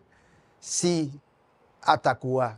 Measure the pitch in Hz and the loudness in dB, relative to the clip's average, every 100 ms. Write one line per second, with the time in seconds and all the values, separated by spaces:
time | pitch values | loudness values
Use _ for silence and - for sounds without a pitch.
0 | _ _ _ _ _ _ - - 175 170 | _ _ _ _ _ _ -8 -2 0 0
1 | 143 143 _ _ _ _ _ _ - 151 | -2 -8 _ _ _ _ _ _ 0 2
2 | 139 123 127 131 120 | 2 -2 -2 0 -2